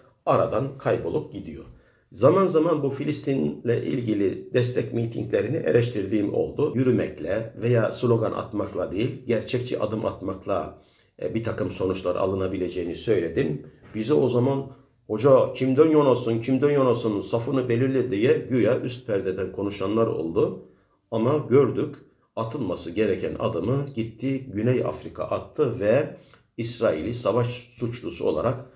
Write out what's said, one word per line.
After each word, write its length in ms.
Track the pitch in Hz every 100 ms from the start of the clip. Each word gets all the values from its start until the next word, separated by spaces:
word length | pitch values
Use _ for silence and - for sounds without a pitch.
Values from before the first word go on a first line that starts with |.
| - _ -
aradan 520 | 120 82 110 135 -
kaybolup 560 | 135 95 82 117 -
gidiyor. 320 | 98 - 69 - - _ _ _
Zaman 340 | - 127 185 190
zaman 380 | 156 160 156
bu 60 | 139
Filistin'le 920 | - 147 - - 135 151 - 120 120
ilgili 680 | - - 117 104 98 85 -
destek 400 | 127 117 - 120
mitinglerini 640 | 117 117 - - 104 101 151
eleştirdiğim 760 | - 117 117 107 95 104 101
oldu. 380 | - 82 - 143 117
Yürümekle 760 | 127 107 80 73 78 101 117 -
veya 300 | 117 117 107
slogan 400 | - 123 113 107
atmakla 600 | 92 - 104 - 82 85
değil, 340 | 87 123 - -
gerçekçi 520 | 113 - 127 117 -
adım 260 | 107 110 98
atmakla, 720 | 87 95 87 - 95 - - _ _ _ -
e, 140 | - 113
bir 80 |
takım 280 | 110 - 98
sonuçlar 440 | - 95 92 92 90
alınabileceğini 800 | 95 98 95 95 90 90 85 82
söyledim. 720 | - 101 82 82 143 147 - - - 110
Bize 180 | 110
o 160 | 151 131
zaman, 420 | 120 123 135 139 - _ _ -
"Hoca 460 | 107 139 131 -
kimden 360 | - 131 131 160
yanasın, 500 | 151 135 120 113 113
kimden 320 | 117 131 143
yanasın, 500 | 143 131 110 113 104
safını 480 | - 117 120 135 123
belirle." 420 | 117 131 131 95
diye 220 | 101 120 156 -
güya 300 | 127 104 135
üst 280 | 131 120 -
perdeden 440 | 101 95 92 92
konuşanlar 560 | - 98 98 95 110 113
oldu. 580 | - 82 87 165 190 - _ _ _ -
Ama 260 | 113 117 147 120
gördük, 460 | 127 123 98 151 - - _ _ -
atılması 560 | 113 - 101 85 85
gereken 440 | 90 107 92 80 -
adımı 460 | 110 85 95 139 143 -
gitti 440 | 113 - 135 135 -
Güney 300 | 98 113 127 -
Afrika 380 | - - -
attı 560 | - 98 - - 143 92
ve 360 | 101 127 156 - - - _ -
İsrail'i 560 | 117 - 110 78 90
savaş 600 | 117 98 113 120 - - -
suçlusu 480 | 117 - - - 104
olarak 400 | 78 101 135 -